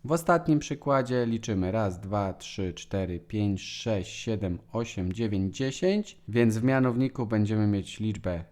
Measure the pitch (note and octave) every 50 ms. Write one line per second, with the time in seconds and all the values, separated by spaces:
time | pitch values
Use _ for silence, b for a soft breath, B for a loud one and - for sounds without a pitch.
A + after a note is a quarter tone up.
0 | - B2+ D#3 E3+ E3 - F3 E3 E3 D#3+ D3+ D3 - - C#3+ C#3+ - C#3+ C#3 C3+
1 | B2+ A#2+ B2+ B2 A#2+ A#2 A2+ A2 A2 A2+ G#2 F#2+ F#2 F#2 G2 A2 G#2+ G2 F2+ F2
2 | G2+ F#2+ G#2 G#2 G2 F#2+ F2+ - - - - - F#2+ F2+ E2 - - - - G2
3 | F#2+ F2+ F2 E2+ - _ - G#2+ G#2 G2+ G2 F#2+ - - - - - A#2 A2 G2
4 | F2+ - - - - A#2 A2 G2 G2+ F#2 F2 - - - - A2+ A#2 - - G2+
5 | F2+ F2+ F#2 A2 A#2 G#2+ G#2 F#2+ F#2+ F#2+ - - C3+ C3+ C3+ - F3+ F#3 G3 G#3+
6 | G#3 - - - - - G#2+ A#2+ A#2 A2+ A2 A2+ A2+ C3 C3+ C3 B2+ B2+ A#2 B2
7 | C3 C3 - - A#2+ G#2+ A#2 G#2+ G#2 G2+ A2 A2 G#2+ G#2 G2+ G2 F2 - - -
8 | G#2+ A2 G2+ - - F#2 F2 E2 E2 -